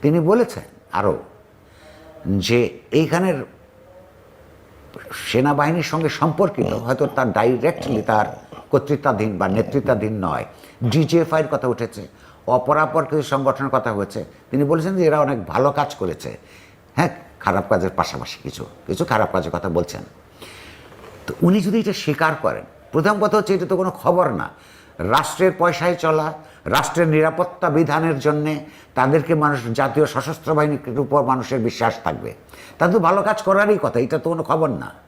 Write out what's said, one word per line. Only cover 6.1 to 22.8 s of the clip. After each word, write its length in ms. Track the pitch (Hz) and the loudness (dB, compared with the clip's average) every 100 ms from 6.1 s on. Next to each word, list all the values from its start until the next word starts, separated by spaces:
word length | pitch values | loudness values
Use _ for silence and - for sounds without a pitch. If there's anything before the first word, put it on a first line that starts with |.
সম্পর্কিত, 560 | - - 156 190 - 101 | 0 -2 2 0 0 -2
হয়তো 420 | 110 117 131 139 | -2 -2 0 0
তার 240 | - 123 | 0 0
ডাইরেক্টলি 680 | 98 117 127 120 - - 117 | 2 2 2 0 -2 -4 -4
তার 240 | - 107 104 - - - - | 2 2 2 -4 -16 -20 0
কর্তৃত্বাধীন 680 | 139 - 147 143 107 107 95 | 0 0 -2 0 0 -2 0
বা 100 | 95 | 0
নেতৃত্বাধীন 760 | 101 110 139 - 120 107 110 90 | 0 0 0 0 0 0 -2 -2
নয়, 200 | 64 - - - - | -4 -6 -14 -20 -4
ডিজিএফআই 580 | 120 135 151 170 160 - | 0 2 2 2 2 0
এর 60 | 156 | 0
কথা 160 | - 127 | -2 -2
উঠেছে, 400 | 117 113 - 98 - - - - | -2 -4 -8 -16 -20 -20 -14 0
অপরাপর 580 | 127 135 151 156 160 143 | 0 2 2 2 0 0
কিছু 160 | 151 | -2
সংগঠনের 480 | 139 139 135 - 139 | -2 0 0 0 0
কথা 240 | 131 123 | 0 0
হয়েছে। 320 | 104 98 - - - - | -2 -4 -6 -10 -16 -6
তিনি 120 | 131 | -2
বলেছেন 340 | 143 165 160 190 | 2 0 0 2
যে 80 | 170 | 2
এরা 140 | 151 | 4
অনেক 260 | 143 131 82 | 2 0 -4
ভালো 260 | 80 135 | 0 2
কাজ 240 | 139 143 - | 2 -4 -2
করেছে, 420 | 92 76 65 57 - - - - - - | -6 -6 -10 -14 -20 -20 -20 -20 -12 -2
হ্যাঁ, 140 | 170 - - - | -2 -2 -20 -8
খারাপ 240 | - 98 92 | -2 -2 2
কাজের 200 | 101 90 - | 0 0 -2
পাশাপাশি 440 | 82 67 60 - | -4 -4 -12 -12
কিছু, 220 | - - - - - | -12 -12 -14 -16 -8
কিছু 180 | 95 - | -4 0
খারাপ 260 | 110 104 | 2 2
কাজের 200 | 95 80 | 0 -2
কথা 180 | 82 95 | -6 -2
বলছেন। 340 | 82 85 - - - - - - - - - - - - - - | -2 -2 -6 -14 -20 -20 -20 -20 -20 -20 -20 -20 -20 -20 -18 -14
তো 60 | - | 0
উনি 200 | 170 196 | 4 4
যদি 180 | 180 226 | 2 0
এটা 140 | 214 | -2
স্বীকার 400 | 190 - 143 160 151 | -4 -4 0 0 0
করেন, 220 | 107 107 - - | -2 -4 -10 -20